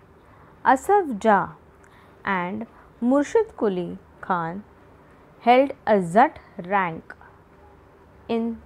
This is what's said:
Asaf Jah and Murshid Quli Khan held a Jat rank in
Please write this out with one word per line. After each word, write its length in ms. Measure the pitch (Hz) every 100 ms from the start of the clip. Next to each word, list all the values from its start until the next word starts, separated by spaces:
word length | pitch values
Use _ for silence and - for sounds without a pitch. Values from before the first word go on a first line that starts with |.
| - - - - - -
Asaf 540 | - 262 - 403 320 202
Jah 320 | 220 196 170 156 - _ - - - -
and 420 | - 185 175 214 233 - - -
Murshid 500 | 240 277 285 453 427 -
Quli 400 | 220 180 175 190 - -
Khan 400 | - 180 165 190 - - - - - - - -
held 320 | 233 247 277 - -
a 120 | 208
Jat 380 | 170 196 294 - - - 175
rank 500 | 196 180 160 - - - - _ - - - - - - - -
in 340 | 226 233 226